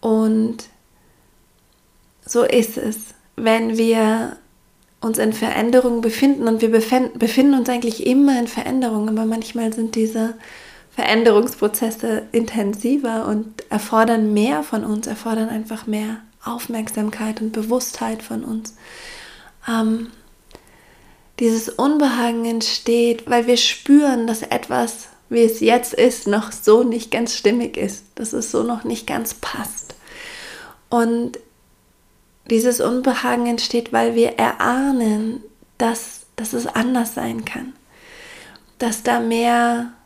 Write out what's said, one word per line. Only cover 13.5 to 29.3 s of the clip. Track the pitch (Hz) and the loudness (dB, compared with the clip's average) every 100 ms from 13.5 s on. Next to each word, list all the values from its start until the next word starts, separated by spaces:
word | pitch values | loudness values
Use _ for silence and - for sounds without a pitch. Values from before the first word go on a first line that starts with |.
| - - | -12 -6
erfordern | 214 - 226 220 226 214 | -6 0 2 4 4 2
mehr | 208 220 302 | 2 2 0
von | 294 220 | -2 -4
uns, | 214 214 226 | -2 -4 -4
erfordern | 214 226 220 220 | -8 -4 -4 -2
einfach | 220 220 220 - | -4 -6 -10 -6
mehr | 214 214 220 - _ | -4 -4 -8 -14 _
Aufmerksamkeit | - 240 - 226 220 - 214 214 214 214 | -10 -10 -6 -6 -6 -4 -4 -4 -6 -4
und | 220 | -4
Bewusstheit | 220 220 247 247 - 226 220 | -4 -2 -2 -2 -6 -6 -6
von | - 226 | -8 -10
uns. | - 220 220 - - - - - - - - _ - | -6 -8 -8 -18 -20 -20 -18 -18 -20 -20 -20 _ -4
Ähm, | 226 220 226 233 - - _ _ - _ _ _ - - _ _ - | -2 0 -2 -6 -16 -20 _ _ -20 _ _ _ -20 -20 _ _ -2
dieses | 233 226 220 | 0 0 -4
Unbehagen | - 269 302 285 240 240 233 | 0 2 4 2 2 -2 -2
entsteht, | 233 226 220 - - 233 233 226 - | -2 -2 -2 -4 0 2 4 2 0
weil | 240 233 | 0 4
wir | 240 | 2
spüren, | - - - 285 285 247 226 | 2 -2 6 6 6 2 0
dass | 220 | -2
etwas, | - 247 - 247 233 - - - _ | -2 -4 -2 -2 -2 -4 -18 -20 _
wie | 233 | 4
es | 226 226 | 4 4
jetzt | 220 240 240 | 4 4 2
ist, | - 254 247 - | 2 2 2 0
noch | 208 220 | 0 -2
so | - - 220 | -2 6 6
nicht | 247 226 220 | 6 0 -2
ganz | - 233 - | -2 -2 0
stimmig | - 240 233 - | 0 2 -2 -4
ist, | 196 - _ - | -6 -6 _ -12
dass | 214 | -6
es | 240 226 | -6 -4
so | 226 | -2
noch | 226 226 | -2 -4
nicht | 233 226 - | -6 -8 -6
ganz | - 226 | -6 -6